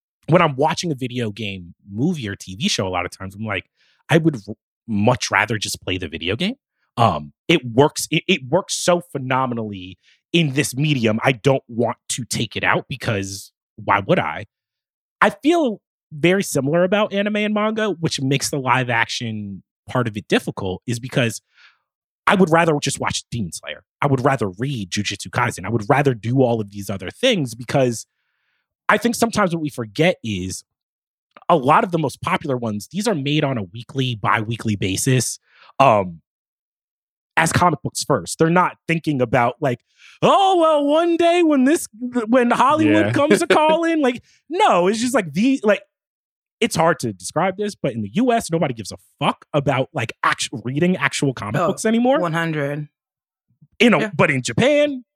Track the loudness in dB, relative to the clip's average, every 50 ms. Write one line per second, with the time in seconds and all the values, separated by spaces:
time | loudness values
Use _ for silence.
0 | _ _ _ _ _ 2 4 4 4 2 2 0 0 0 0 -2 -4 -4 -4 -4
1 | -6 -6 -4 -4 -4 -4 -4 -6 -8 -8 -8 -10 -12 -16 -20 _ _ -10 -4 -2
2 | -2 0 -2 -2 -4 -6 -8 -8 -10 -14 -8 -4 -2 -2 0 -2 -2 -2 -2 -2
3 | -4 -6 -8 -12 -12 -12 -10 -8 -8 -6 -6 -6 -8 _ _ _ _ _ _ _
4 | _ 2 2 2 4 2 -2 -2 -6 -12 -14 -16 _ _ _ _ _ -4 -2 2
5 | 2 2 2 2 0 2 2 2 2 2 0 -4 -4 -6 -8 -8 -6 -6 -6 -4
6 | -6 -8 -8 -6 -4 -4 -2 -2 -2 -4 -4 -8 _ _ _ _ _ _ _ 2
7 | 2 2 2 0 -6 -10 -16 _ _ 0 0 0 0 0 2 4 4 4 2 -4
8 | -6 -4 -4 -2 0 0 -2 -2 0 -2 -2 -2 -2 -2 -6 -2 0 2 2 0
9 | 0 -4 -8 -8 -4 -2 -2 0 0 -2 -4 -6 -6 -8 -8 -10 -12 -14 -16 -20
10 | _ _ _ _ _ _ 0 2 2 2 0 -2 -2 -2 -2 -2 0 0 2 2
11 | 2 2 0 2 0 0 0 2 2 2 2 0 -2 -6 -4 -2 -2 -2 -4 -6
12 | _ -10 -8 -8 -8 -6 -6 -6 -6 -6 -6 -2 0 2 2 0 -2 -6 -12 -8
13 | -6 -4 -4 -4 -6 -8 -10 -14 -16 -18 _ _ _ _ _ -8 -2 0 0 0
14 | 0 0 0 0 -2 -4 -6 -10 -12 -16 _ _ _ _ _ _ _ _ _ _
15 | _ _ _ -2 0 0 0 0 0 2 2 2 2 0 -2 -6 _ _ _ _
16 | _ _ -4 0 2 2 2 2 0 -2 -2 -2 0 0 2 2 2 2 2 0
17 | 0 0 -2 -2 -2 -2 -2 -2 -2 -2 -2 -2 -2 -2 -2 -2 -2 -2 -2 -2
18 | -4 -4 -4 -4 -2 0 0 0 -2 -4 -4 -2 0 0 0 2 0 0 0 0
19 | -2 -2 -4 -6 -6 -6 -8 -8 -8 -10 -10 -12 -16 _ _ _ _ -4 -2 -2
20 | -2 -2 -4 -6 -2 0 0 0 0 -4 -8 -6 -6 -6 -6 -6 -6 -6 -6 -6
21 | -8 -4 -2 -2 -2 -2 -2 -8 -14 _ _ _ -20 _ _ _ _ _ _ _
22 | _ _ _ _ _ 2 4 4 4 4 4 4 4 2 0 0 -2 -4 -4 -4
23 | -4 -4 -4 -6 -8 _ -6 -6 -6 -6 -8 -10 -12 -12 -12 -12 -16 _ _ _
24 | 0 0 0 2 2 0 0 0 -2 -4 -4 -6 -6 -6 -6 -6 -6 -6 -6 -6
25 | -4 -4 -6 -8 -10 -6 -4 -2 -2 -2 -4 -6 -4 -4 -4 -2 0 0 2 2
26 | 2 2 0 -2 -2 -2 2 2 2 2 2 -2 -4 -6 -10 -10 -8 -8 -8 -8
27 | -8 -10 -6 0 0 2 2 0 -2 -4 -6 -10 -6 -2 2 2 2 2 0 -2
28 | -8 _ _ _ _ _ _ _ _ _ _ _ _ _ _ _ _ 0 2 2
29 | 2 0 0 0 0 0 2 2 0 0 0 -2 -4 -6 -6 -6 -8 -4 0 2
30 | 2 2 2 0 -4 -6 -4 -4 -4 -6 -8 -10 -14 _ _ _ _ _ _ _
31 | _ _ _ _ _ _ _ -6 0 2 2 4 4 4 4 4 4 2 0 -2
32 | -2 -2 -4 -6 -4 -4 -4 -2 -2 -4 -4 -2 -2 -4 -4 -6 -8 -8 -8 -4
33 | -2 -2 -2 -2 -2 0 0 0 0 0 -2 -4 -6 -8 -10 -14 -16 -8 -6 -4
34 | -2 -2 -4 -2 0 2 2 2 0 -2 -6 -4 -2 -2 -2 0 -2 -2 -2 0
35 | 0 2 2 2 0 -2 -6 -10 _ _ _ _ -20 -6 _ 4 6 6 6 4
36 | 2 -2 -6 -12 _ _ _ _ _ _ _ _ _ _ _ _ _ _ _ _
37 | _ _ _ _ _ _ _ 0 2 2 2 2 2 2 2 0 -4 -6 -6 -6
38 | -2 0 0 0 0 -4 -2 0 2 4 4 4 2 2 -2 -6 _ -4 -4 -2
39 | -2 -2 0 0 0 2 2 2 2 2 0 -2 -2 -4 -4 -4 _ _ _ _
40 | -20 -20 -4 _ 4 4 6 6 4 4 4 4 4 4 4 2 2 2 2 2
41 | 2 2 2 2 4 4 4 4 4 4 4 4 4 4 2 0 -2 -6 -12 -10
42 | -10 -6 -4 -4 0 2 4 4 4 4 4 4 4 4 4 4 4 4 4 4
43 | 2 2 2 2 4 4 4 2 4 4 4 4 6 4 4 2 2 2 2 2
44 | 2 0 0 -2 -8 _ _ _ _ -6 0 2 4 4 4 4 4 2 0 0
45 | -2 0 0 0 -2 -2 0 0 2 2 2 2 2 2 2 0 -2 _ _ _
46 | _ _ _ _ _ _ _ _ _ _ _ _ -4 -2 0 2 2 2 2 0
47 | -2 -6 -8 -8 -12 -6 -4 -2 -2 -2 -2 -4 -6 -8 -6 -6 -6 -6 -4 -6
48 | -6 -4 -2 0 2 2 2 0 0 -2 -2 -2 -2 -2 -4 -6 -12 -14 -14 -16
49 | _ _ _ -4 -2 -2 -2 -4 -6 _ -4 -2 0 0 0 -2 -2 -4 -6 -6
50 | -6 -8 -6 _ -2 -2 -2 -2 -6 -8 -8 -10 -8 -6 -4 0 0 0 0 0
51 | -2 -4 -2 -2 -2 -2 -2 -4 -6 -4 -2 -2 0 -2 -2 -2 -2 0 0 2
52 | 2 2 2 2 0 0 -2 -2 -2 -2 -2 -4 -4 -4 -6 -8 -10 -12 _ _
53 | _ _ _ _ _ _ _ _ _ _ _ _ _ _ _ 2 4 4 6 4
54 | 2 0 0 2 2 2 2 0 -2 -2 0 2 2 4 4 4 2 0 -2 -6
55 | -12 _ _